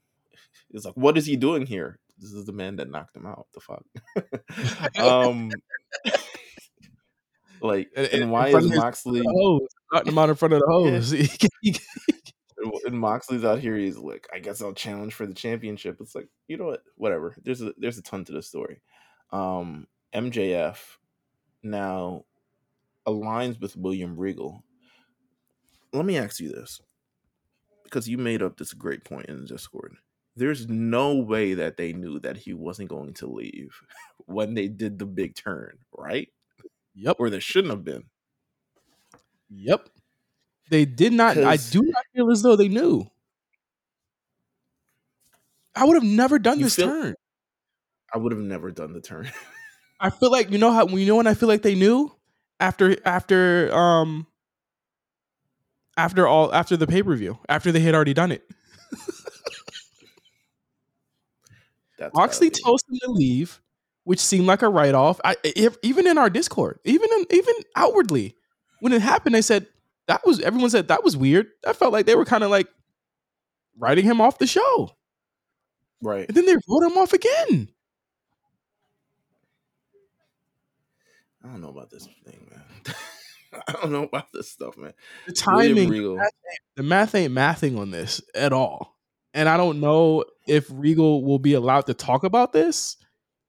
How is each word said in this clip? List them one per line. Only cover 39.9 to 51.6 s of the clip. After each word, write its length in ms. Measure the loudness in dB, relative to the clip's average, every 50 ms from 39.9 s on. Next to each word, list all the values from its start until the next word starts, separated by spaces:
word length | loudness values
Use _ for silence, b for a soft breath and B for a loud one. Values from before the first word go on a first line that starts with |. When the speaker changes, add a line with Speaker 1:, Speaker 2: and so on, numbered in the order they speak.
| _ _ _ _ _ _ _ _ _ _ _ _ _ _ _ _
Speaker 2:
They 140 | 2 2 4
did 280 | 2 2 2 2 4 4
not. 240 | 4 4 4 4 4
I 180 | 4 4 4 2
Speaker 1:
'Cause 120 | 0 0
Speaker 2:
do 120 | 0 2 2
not 200 | 2 0 -2 -6 -4 -2
feel 180 | 0 2 2
as 100 | 2 4
though 140 | 6 6 6 6
they 100 | 4 2
knew. 380 | 2 0 0 2 0 0 -2 -6 _ _ _ _ _ _ _ _ _ _ _ _ _ _ _ _ _ _ _ _ _ _ _ _ _ _ _ _ _ _ _ _ _ _ _ _ _ _ _ _ _ _ _ _ _ _ _ _ _ _ _ _ -2
I 100 | 2 4
would 100 | 6 6
have 80 | 6 4
never 360 | 4 4 4 4 4 4 2
done 180 | 2 2 2 2
Speaker 1:
You 60 | 0
Speaker 2:
this 100 | 0 2
Speaker 1:
feel 120 | 2 0 0
Speaker 2:
turn. 280 | -2 -4 -6 -6 -8 -10 _ _ _ _ _ _ _ _ _ _ _ _ _ _ _ _ _ _ -8
Speaker 1:
I 40 | -6
would 140 | -4 -4
have 100 | -4 -6
never 300 | -6 -8 -8 -10 -10 -12
done 220 | -12 -12 -12 -14 -14
the 80 | -16
turn. 280 | -18 -16 -16 -14 -14 -16 B B B B B B B
<laughs> 340 | B B B B B B -6
Speaker 2:
I 100 | -6 -6
feel 220 | -2 0 2 4
like, 180 | 4 2 2 0
you 60 | 0 2
know 140 | 4 4
how, 160 | 4 4 2 2
you 180 | 0 0 2
know 120 | 2 2 4
when 100 | 4 2
I 60 | 2
feel 120 | 2 2 2
like 140 | 2 2